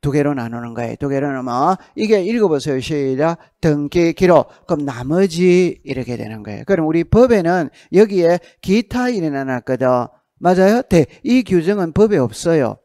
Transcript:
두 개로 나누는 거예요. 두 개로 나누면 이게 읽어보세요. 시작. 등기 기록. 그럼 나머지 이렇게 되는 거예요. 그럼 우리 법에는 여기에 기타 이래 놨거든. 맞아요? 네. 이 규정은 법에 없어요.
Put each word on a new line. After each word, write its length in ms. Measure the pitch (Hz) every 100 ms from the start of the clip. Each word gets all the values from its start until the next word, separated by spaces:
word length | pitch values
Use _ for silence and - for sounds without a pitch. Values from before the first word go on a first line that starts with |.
두 80 | 143
개로 240 | 143 143
나누는 400 | 139 117 117 120
거예요. 220 | 117 117 117
두 120 | 143
개로 200 | 139 143
나누면 440 | 135 127 120 151 185 - -
이게 260 | 214 214
읽어보세요. 560 | 185 233 202 147 127 135
시작. 580 | 127 151 135 131 156 170 _ _
등기 520 | 170 147 147 175 170
기록. 360 | 160 185 165 - _ -
그럼 180 | 160
나머지 960 | 143 117 127 165 196 165 180 180 180 -
이렇게 320 | - 131 120 117
되는 260 | 113 110
거예요. 220 | 104 104 120
그럼 200 | 190 156
우리 160 | 165
법에는 680 | 170 214 254 220 165 180 143 _ _
여기에 440 | 180 214 190 170 175 - _
기타 480 | - 202 - 247 247
이래 220 | 233 160
놨거든. 580 | 139 135 127 - 127 127 123 120 _ _ _
맞아요? 440 | 170 180 190 233
네. 240 | 269 175 143 -
이 180 | - 247
규정은 500 | 190 185 160 208 170
법에 260 | 156 214 196
없어요. 580 | 120 - 170 165 120 101